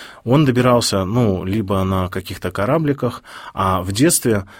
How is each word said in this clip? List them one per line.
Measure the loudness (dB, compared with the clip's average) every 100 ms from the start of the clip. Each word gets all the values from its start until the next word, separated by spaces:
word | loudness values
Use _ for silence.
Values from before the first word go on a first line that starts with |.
| -20 -8
Он | 2 4
добирался, | 4 4 4 4 2 -2
ну, | 0 2 2 0
либо | -2 -4 -2 -2
на | 0 -2 -2
каких-то | -6 -10 -8 -8
корабликах, | -4 0 0 0 -2 -4 -6 -16 -20 -12
а | -2 0 0
в | -2
детстве | 0 2 2 2 0 -2 -16